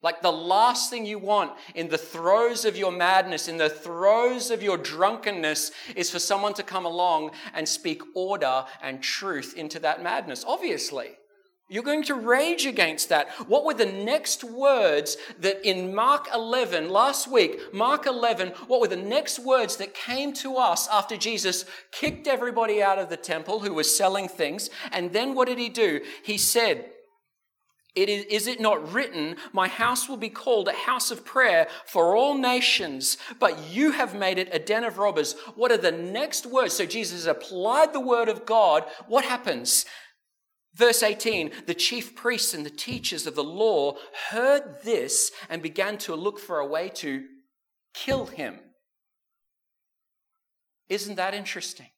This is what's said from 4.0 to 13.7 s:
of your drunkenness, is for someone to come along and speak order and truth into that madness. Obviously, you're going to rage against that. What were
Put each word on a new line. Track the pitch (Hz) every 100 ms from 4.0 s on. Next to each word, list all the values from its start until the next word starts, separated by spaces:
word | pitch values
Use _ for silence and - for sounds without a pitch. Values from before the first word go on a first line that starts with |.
| 190 220 240 247 233
of | 226
your | 202 175
drunkenness, | - 156 190 226 214 196 156 147 - - - 226
is | 175
for | 175
someone | - 202 208 202
to |
come | 196 185 175
along | 170 180 160 156 156 208
and | - 156
speak | - 185 156 -
order | - 185 202 147 131 - -
and | 135 131
truth | - - 196 151 131 -
into | 151 156
that | 160 165
madness. | 175 233 185 127 -
Obviously, | 320 359 160 - 139 117 - _ _ _ _ _
you're | 190
going | 240 302
to | 302 277
rage | 226 247 311 339 269
against | 220 170 156 -
that. | 160 147 - -
What | 247
were | 294